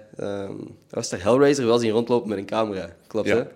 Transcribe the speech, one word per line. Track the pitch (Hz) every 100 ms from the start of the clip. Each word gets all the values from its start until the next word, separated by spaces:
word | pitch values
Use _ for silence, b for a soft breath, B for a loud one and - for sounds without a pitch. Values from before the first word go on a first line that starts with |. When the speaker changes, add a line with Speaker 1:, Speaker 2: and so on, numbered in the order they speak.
| - -
Speaker 1:
ehm, | 101 101 98 104 - - _
was | - -
er | 101
Hellraiser | 95 127 143 143 117
wel | 120
zien | 117
rondlopen | 110 117 120 104
met | 98
een | 101
camera. | 113 110 95 85 - -
Klopt, | 110 101
Speaker 2:
Ja, | 110
Speaker 1:
hè? |
Een | 139